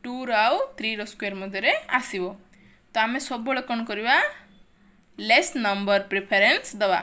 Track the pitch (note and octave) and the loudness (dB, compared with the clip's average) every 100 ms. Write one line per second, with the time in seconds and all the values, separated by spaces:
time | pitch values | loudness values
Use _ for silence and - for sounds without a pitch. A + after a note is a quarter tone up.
0 | A#3+ B3+ B3 A3 A3+ F4 C5+ - A3 G#3+ | -10 -8 0 2 4 2 -2 -4 -6 -4
1 | G#3+ - G3+ G3 G3 G3 A#3+ D#5 - B3+ | -8 -8 -8 -6 -8 -2 0 0 -2 -2
2 | - G3 F3+ G3+ _ - - _ _ A3+ | -2 -4 -6 -8 _ -20 -20 _ _ -2
3 | A3 C4 - B3 A#3 C4 B3+ A#3 A3+ G#3 | 0 -2 -6 -6 -4 -4 -4 -6 -4 -4
4 | A#3 D4+ D5 - - - - _ _ _ | 2 2 2 -4 -20 -20 -20 _ _ _
5 | _ - G#3+ B3 F4+ C4+ G#3+ G3 G3+ G3+ | _ -10 4 4 4 -2 -2 0 2 2
6 | G3 G3 G3 G3+ G#3+ F#4 - G#3 G3+ F3 | 2 -4 0 4 4 4 -2 -2 2 2